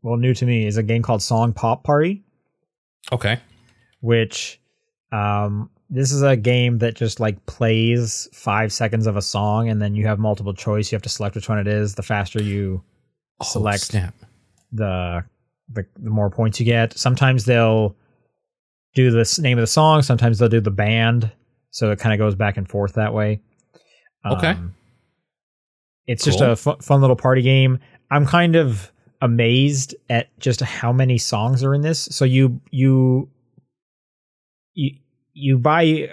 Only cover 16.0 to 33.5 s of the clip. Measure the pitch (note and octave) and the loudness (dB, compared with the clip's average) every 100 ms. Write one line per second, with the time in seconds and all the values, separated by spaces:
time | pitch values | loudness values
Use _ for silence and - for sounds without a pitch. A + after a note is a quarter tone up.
16 | A2+ G#2+ G#2 G2 A2 - A#2 A#2 A#2 - | -4 -2 -2 0 -2 0 0 2 0 -2
17 | C3+ B2+ C3 B2+ A2 A#2+ A2+ A2 G#2+ - | -2 2 2 2 2 4 4 2 0 -4
18 | _ _ _ _ _ _ _ _ _ - | _ _ _ _ _ _ _ _ _ 2
19 | B2+ A#2 A2+ - C#3+ A#2+ A2+ - D#3 D#3 | 4 4 2 0 0 0 0 2 4 4
20 | C3+ A#2+ A#2+ G#2+ A#2 A#2 G#2+ G2 G#2 A2+ | 4 2 2 2 2 2 0 -2 0 2
21 | A2+ A#2+ A2 - _ _ _ - A2 G#2 | 2 2 -2 -8 _ _ _ -4 -2 0
22 | A2+ G#2+ G#2+ F#2+ G#2 G2+ F#2+ G2+ G2+ A#2 | 0 2 0 0 -2 -2 -6 -4 -4 -2
23 | G#2+ G#2+ G#2+ G#2 - _ _ _ _ _ | -2 -2 -2 -4 -8 _ _ _ _ _
24 | _ _ G#2 - D#3+ F2 F2 - _ _ | _ _ -6 -2 0 -2 -6 -14 _ _
25 | _ _ _ _ _ _ _ _ _ _ | _ _ _ _ _ _ _ _ _ _
26 | - A#2+ D3 B2+ B2+ A2+ - - - C#3 | -8 -2 0 2 2 2 -2 -4 0 2
27 | C3+ B2 C3 C3 B2+ C3+ C3 C3 - _ | 4 2 2 2 4 4 4 0 -6 _
28 | _ D3 C#3 E3+ F3 E3 C#3+ G#2+ F#2 _ | _ 0 2 2 4 4 2 -2 -8 _
29 | _ _ B2+ A#2 A#2 B2+ C#3 C#3+ C3 - | _ _ 0 2 4 4 2 0 -6 -12
30 | - A#2 - _ - A#2 B2+ - A#2+ B2+ | -4 -4 -4 _ -4 -2 -4 -4 -2 2
31 | B2+ A#2+ - A2 A2+ C3 C3+ C#3+ D3+ D#3+ | 2 0 -2 -2 0 0 0 0 0 -4
32 | - - C3+ C3 C3+ B2 - C3 C3+ C3 | -6 -2 2 4 2 0 -6 0 2 4
33 | C3 B2+ C3+ _ _ | 4 2 -2 _ _